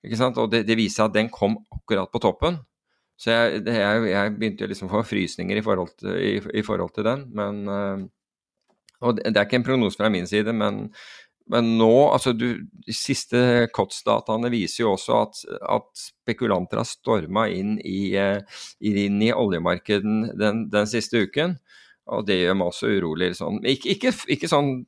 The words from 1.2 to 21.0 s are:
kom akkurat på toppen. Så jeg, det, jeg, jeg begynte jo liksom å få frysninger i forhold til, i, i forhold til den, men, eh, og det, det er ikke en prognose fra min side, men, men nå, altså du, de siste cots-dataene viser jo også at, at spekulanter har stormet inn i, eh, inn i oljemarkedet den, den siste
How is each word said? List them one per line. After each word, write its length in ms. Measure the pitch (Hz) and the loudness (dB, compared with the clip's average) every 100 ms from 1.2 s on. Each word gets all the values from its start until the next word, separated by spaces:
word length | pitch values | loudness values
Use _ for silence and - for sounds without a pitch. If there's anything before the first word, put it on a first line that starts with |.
| 113 | 0
kom 240 | - 101 110 _ | 0 0 0 _
akkurat 400 | - - 101 92 | -18 -2 -2 -2
på 80 | 117 | 0
toppen. 400 | 101 - 160 170 - _ _ _ _ _ | 0 0 -2 -2 -10 _ _ _ _ _
Så 140 | 113 | 0
jeg, 300 | 117 117 107 | 4 4 0
det, 140 | 104 117 | -2 0
jeg, 300 | 101 107 113 | 2 2 2
jeg 200 | 98 101 107 | 0 0 -2
begynte 300 | 110 - 101 | -4 -4 -8
jo 20 | |
liksom 220 | 98 92 | -6 -2
å 80 | 104 | -2
få 80 | 110 | 0
frysninger 480 | 104 85 - 90 104 | -2 -2 -4 -4 -2
i 80 | |
forhold 300 | 107 92 87 _ | 0 0 -2 _
til, 140 | 101 90 | -6 -2
i, 140 | 98 101 101 107 | 0 -2 -4 -4
i 40 | 107 | -2
forhold 240 | 98 90 - | -4 -4 -2
til 80 | 107 | -2
den, 140 | 135 135 | -2 -6
men, 300 | 104 101 104 101 | -6 -6 -6 -6
eh, 300 | 101 101 98 95 _ _ _ _ _ _ _ _ _ | -4 -4 -6 -10 _ _ _ _ _ _ _ _ _
og 160 | 123 110 | -2 0
det, 140 | - | 2
det 100 | 104 | 2
er 80 | 104 | 2
ikke 140 | 127 | 0
en 60 | 120 | 2
prognose 320 | 131 107 - | 2 0 0
fra 100 | 107 | 0
min 160 | 95 90 | 0 0
side, 240 | 104 107 | 0 0
men, 300 | 113 104 101 107 - - - - _ - | 0 -2 -2 -10 -14 -20 -20 -20 _ -2
men 180 | 120 117 113 | 0 2 4
nå, 120 | 113 120 147 | 6 8 6
altså 240 | 131 135 113 | 4 0 0
du, 140 | 123 113 | -2 -4
de 360 | - - - 110 | -10 -18 -10 -8
siste 440 | - 131 - 123 123 120 117 - | -4 -4 0 2 4 4 2 0
cots-dataene 760 | 98 - - 110 - 110 120 | -2 -2 0 0 0 -2 -2
viser 320 | 117 - - | -2 -2 0
jo 60 | 117 95 | 0 0
også 220 | - 117 | 2 2
at, 180 | 107 - - - - 110 | 2 -6 -12 -10 -2 -2
at 100 | - - | -4 -18
spekulanter 800 | - _ - 113 117 95 90 107 | -18 _ -6 -2 0 0 0 -4
har 80 | 117 | -4
stormet 680 | - - 107 80 98 110 92 | -6 0 0 2 0 0 -2
inn 220 | 101 107 - | -4 -4 -4
i, 140 | 95 98 98 | -4 -2 0
eh, 400 | 98 101 98 - - - | 0 0 -6 -18 -18 -6
inn 380 | 107 101 101 101 | -2 0 0 2
i 80 | 110 | 2
oljemarkedet 1040 | - 110 87 85 87 - 101 104 107 113 - | 2 0 0 0 -2 0 0 0 -2 -2 0
den, 240 | 107 110 104 104 | 0 0 0 0
den 160 | 104 | 2
siste 320 | 117 | -2